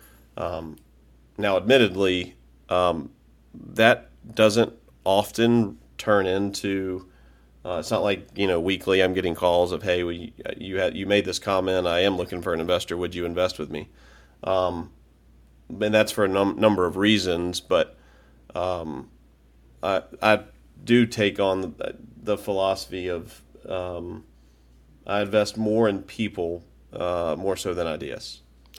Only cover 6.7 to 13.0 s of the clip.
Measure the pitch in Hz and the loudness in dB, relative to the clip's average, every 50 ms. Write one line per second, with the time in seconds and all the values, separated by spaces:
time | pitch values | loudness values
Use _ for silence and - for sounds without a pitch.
6.7 | 98 98 95 92 92 90 - - _ _ - - _ _ _ _ _ _ - 90 | -4 -2 -4 -6 -6 -8 -10 -16 _ _ -20 -20 _ _ _ _ _ _ -10 -8
7.7 | 90 82 78 - 113 95 90 101 98 90 95 - - 95 101 95 90 85 82 95 | -6 -6 -4 -2 -2 0 0 0 -2 -2 -6 -10 -6 -2 0 2 2 2 2 0
8.7 | 95 90 - 98 95 95 95 92 90 92 90 87 82 - 90 87 87 87 87 87 | -2 -2 0 2 4 4 4 4 2 0 0 -2 -2 0 2 2 4 4 2 2
9.7 | 90 80 95 95 90 90 90 87 87 87 87 - - - - - - - 90 95 | 0 -4 -2 0 0 0 0 -2 -4 -8 -10 -14 -14 -12 -12 -10 -10 -10 -10 -8
10.7 | 95 95 92 87 - 92 95 95 101 104 98 92 90 - - 101 98 95 92 95 | -4 -2 -2 -2 -2 -4 -2 2 2 2 2 0 -4 -6 -2 0 0 0 0 0
11.7 | 92 92 90 87 85 87 92 98 95 87 90 - 90 90 87 95 85 82 82 87 | 0 0 0 0 2 2 2 2 0 0 -4 -6 -6 -8 -4 -4 -4 -2 0 0
12.7 | 90 87 - - 87 87 | 0 0 -2 -4 -6 -4